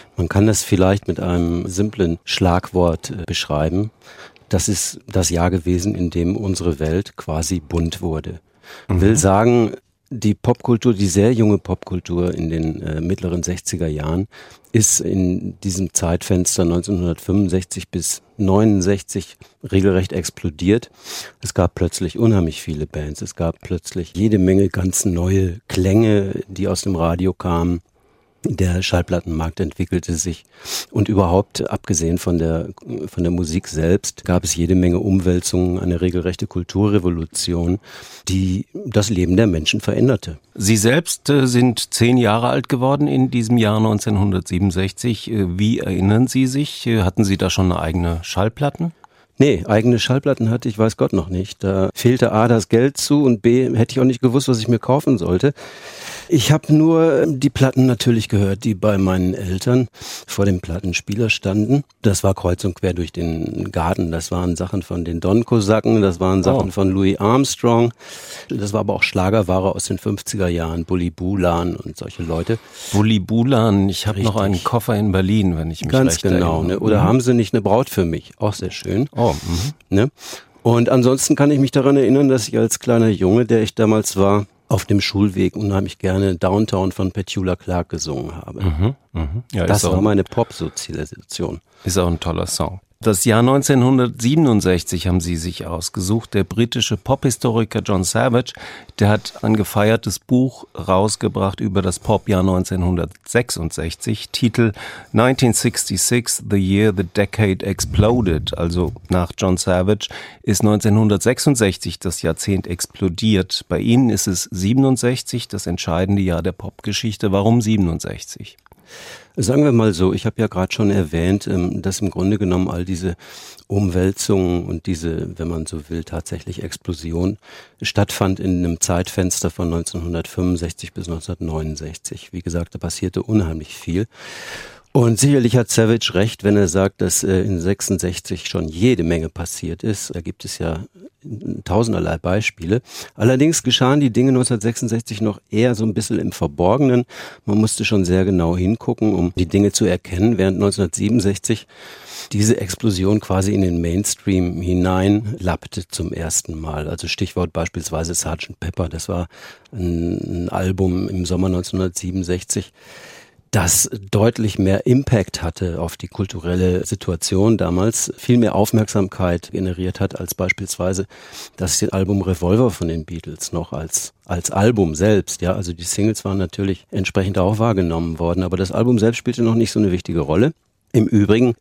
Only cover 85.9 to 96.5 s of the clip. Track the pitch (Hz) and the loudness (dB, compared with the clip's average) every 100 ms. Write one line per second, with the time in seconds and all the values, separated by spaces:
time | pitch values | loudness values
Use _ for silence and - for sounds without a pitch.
85.9 | - 95 95 98 90 92 101 110 95 95 | -4 -2 0 0 0 2 2 2 0 -2
86.9 | - 95 101 90 - 92 90 - 87 82 | -2 -4 -4 -6 -4 -4 -4 -2 -4 -4
87.9 | 80 80 69 76 76 - - 92 76 107 | -6 -6 -6 -8 -10 -14 -4 -2 0 -2
88.9 | 139 _ 85 76 98 - 107 87 104 87 | -4 _ -8 -6 -6 -6 -4 0 2 2
89.9 | 92 107 98 90 - 117 - 80 - - | 2 2 2 0 -2 -4 -4 -10 -10 -12
90.9 | 78 76 - - - 87 85 _ _ - | -10 -10 -12 -14 -8 -6 -8 _ _ -4
91.9 | 92 87 82 90 85 87 - 78 92 _ | 0 0 0 -4 -4 -4 -4 -6 -8 _
92.9 | _ 113 101 120 110 123 139 135 135 123 | _ 0 2 2 4 4 2 4 4 4
93.9 | 131 123 - 117 156 147 104 92 90 - | 4 2 0 0 4 4 4 2 0 0
94.9 | 87 92 90 85 82 87 85 82 85 85 | -4 0 0 0 -4 -6 -8 -8 -8 -8
95.9 | - 92 113 - 101 92 | -6 -2 -2 -2 -2 -2